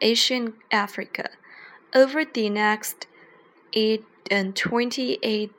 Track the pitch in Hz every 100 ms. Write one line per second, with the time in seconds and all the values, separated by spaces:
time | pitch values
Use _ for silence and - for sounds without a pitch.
0 | 220 233 - 254 226 220 _ 214 208 -
1 | - - - - - - - - _ 254
2 | 262 294 311 240 214 208 214 214 - -
3 | - - - - _ _ _ 220 220 220
4 | - _ - 202 190 190 180 233 240 269
5 | 247 - 226 214 208